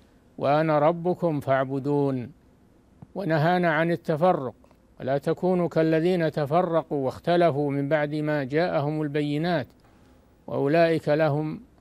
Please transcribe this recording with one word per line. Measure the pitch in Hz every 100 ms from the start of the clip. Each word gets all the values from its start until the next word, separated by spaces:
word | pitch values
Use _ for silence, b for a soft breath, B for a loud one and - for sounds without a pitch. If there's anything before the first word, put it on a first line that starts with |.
| b b b -
وأنا | 131 151 160 151
ربكم | 147 175 170 175 170 147
فاعبدون". | 135 135 135 139 135 143 139 131 117 - _ _ _ _ _ - -
ونهانا | 185 160 160 160 180 175
عن | 151 170
التفرق، | 170 - 151 180 165 127 - - _ _ -
"ولا | 123 139
تكونوا | 165 160 180 185 170
كالذين | 160 160 160 170 185 160
تفرقوا | 156 139 165 180 165 - 147
واختلفوا | 131 - - 175 170 139 147
من | 143 143
بعد | 156 147
ما | 151 151 151
جاءهم | 131 151 180 160 143 156
البينات | 151 147 147 147 170 165 - - b b b b b b -
وأولئك | 127 139 165 165 160 -
لهم | 147 156 143 156 160 - _